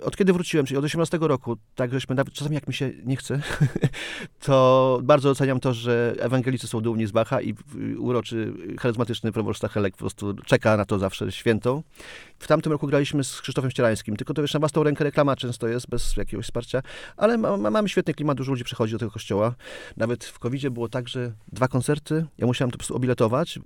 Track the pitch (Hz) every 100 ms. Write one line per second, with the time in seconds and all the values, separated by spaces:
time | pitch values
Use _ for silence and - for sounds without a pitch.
0 | - - 190 175 175 160 131 135 147 165
1 | 165 170 156 131 117 117 - - 123 131
2 | - 131 139 - 147 147 - 123 131 -
3 | 113 135 - 135 - - 139 - 131 -
4 | - - - - - 135 127 131 131 127
5 | 131 147 139 135 135 127 135 117 120 117
6 | 120 104 123 127 123 123 117 113 117 110
7 | 110 110 113 131 110 107 - 110 110 110
8 | 120 120 113 113 107 101 90 - 127 117
9 | 117 113 110 110 104 107 113 110 101 -
10 | 101 - 101 98 - 127 110 107 101 101
11 | 95 - 101 - 117 107 123 143 - -
12 | - - - - - 156 156 147 143 143
13 | 139 147 131 - - 135 131 - 117 107
14 | - 104 - 151 143 147 151 160 151 143
15 | 147 151 143 127 120 - 113 123 - 117
16 | - 104 101 - - 120 - - - -
17 | - - 214 233 214 196 208 214 202 185
18 | 170 147 147 135 131 127 120 - 110 110
19 | 110 110 - 101 113 127 - - - -
20 | 113 120 - - 120 135 139 117 113 131
21 | 120 131 120 110 - 104 127 127 135 151
22 | - 156 160 - 117 120 123 - - 127
23 | 127 123 113 131 175 -